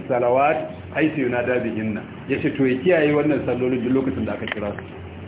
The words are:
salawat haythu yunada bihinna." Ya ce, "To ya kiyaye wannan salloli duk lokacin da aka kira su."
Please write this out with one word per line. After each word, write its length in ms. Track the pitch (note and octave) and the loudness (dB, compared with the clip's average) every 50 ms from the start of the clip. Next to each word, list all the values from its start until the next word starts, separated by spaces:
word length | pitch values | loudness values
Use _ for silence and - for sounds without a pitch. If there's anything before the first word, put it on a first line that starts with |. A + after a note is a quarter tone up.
| - | -2
salawat 640 | - B2+ B2 B2 A#2+ B2 C3+ C#3+ D3+ D#3+ - - - - - - - - | -2 0 2 4 4 4 4 4 4 2 0 -2 -6 -10 -12 -14 -6 -2
haythu 260 | C#3 D#3 D#3 D3+ D#3 B2+ | 0 0 0 0 0 -2
yunada 320 | A#2+ B2 A#2+ A#2+ B2+ B2 B2 | 0 0 0 0 0 0 0
bihinna." 420 | A2 A2+ - G#2+ A2 A2 G#2+ G#2+ - - - - - - | 0 -2 -2 -2 -4 -4 -4 -6 -8 -10 -14 -14 -6 -4
Ya 100 | C#3 B2 | -2 -2
ce, 120 | D#3 D3 - | 0 -2 0
"To 100 | - C3+ | 2 2
ya 120 | B2+ B2+ C3 | 2 2 2
kiyaye 320 | - F3+ F3 D#3+ D3+ D3 | 4 4 4 6 4 4
wannan 300 | D3 D3 C#3+ D3+ C#3 A#2+ - | 4 4 4 2 2 2 0
salloli 380 | B2+ A#2+ B2 B2+ B2+ C3 A#2+ | 0 0 0 0 0 0 0
duk 100 | A2+ B2 | 0 2
lokacin 320 | C3 C3+ C3+ C3+ - A#2 G#2+ | 2 2 2 0 -2 -2 -2
da 100 | G2+ G#2 | -4 -4
aka 120 | - - | -6 -6
kira 240 | - - G#2+ G#2 G#2 | -6 -6 -4 -4 -6
su." 140 | F#2+ F2+ - - - - - - - - - | -6 -8 -10 -12 -14 -14 -14 -14 -14 -14 -14